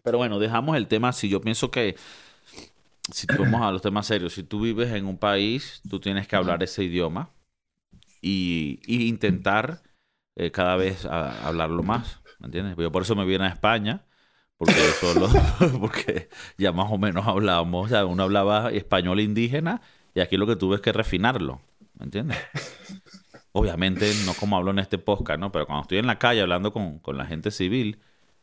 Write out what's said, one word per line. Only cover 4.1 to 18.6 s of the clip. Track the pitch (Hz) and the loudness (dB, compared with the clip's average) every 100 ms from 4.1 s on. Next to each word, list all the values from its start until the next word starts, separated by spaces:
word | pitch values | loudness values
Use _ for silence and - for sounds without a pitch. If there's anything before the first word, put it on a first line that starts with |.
| 104 87 | -2 -2
si | - | -6
tú | 82 104 | -8 -2
vives | 113 110 120 | -2 0 -2
en | 107 98 | -2 -4
un | 92 | -2
país, | 104 101 104 127 - - 104 | 2 2 2 -2 -6 -16 -10
tú | 98 | -6
tienes | 98 98 98 | -2 -4 0
que | 98 | 0
hablar | 90 85 | 2 0
ese | 92 - | -2 -2
idioma | 92 87 82 87 165 _ _ _ _ _ _ - _ _ | -2 0 -2 -4 -10 _ _ _ _ _ _ -20 _ _
y, | 90 95 87 82 73 - - | -2 0 0 -2 -4 -8 -4
y | 120 117 | 0 0
intentar, | 113 107 90 98 104 123 170 _ _ _ _ _ - | 0 0 0 0 0 -2 -8 _ _ _ _ _ -6
eh, | 87 | -4
cada | 98 90 92 | 0 2 2
vez | 95 92 87 | 0 -2 -6
a-, | 82 71 55 71 | -4 -4 -6 -4
hablarlo | 82 80 85 | -2 0 0
más, | 87 117 117 - - _ | 0 -2 -4 -12 -20 _
¿me | 65 | -10
entiendes? | 85 98 85 | -6 -6 -4
Yo | 85 | -2
por | 87 | 0
eso | 92 104 | 0 0
me | 92 | 2
vine | 95 95 | 2 0
a | |
España, | 87 104 113 104 180 _ _ _ _ _ _ | 2 2 2 0 -6 _ _ _ _ _ _
porque | 82 80 | 2 4
yo | 78 - 87 | 4 2 2
solo, | 87 92 - - - | 4 6 6 6 4
<laughs> | 175 127 | 2 2
porque | 107 - - - - - - - | -2 -2 -4 -4 -6 -18 -18 -2
ya | 95 | 0
más | 85 101 | 2 0
o | 104 | 0
menos | 101 90 110 | 0 0 0
hablábamos, | 98 104 87 85 87 107 | 0 2 2 0 -2 0
o | |
sea, | 117 95 | 2 2
uno | 90 | 2
hablaba | 95 101 98 107 | 2 2 4 2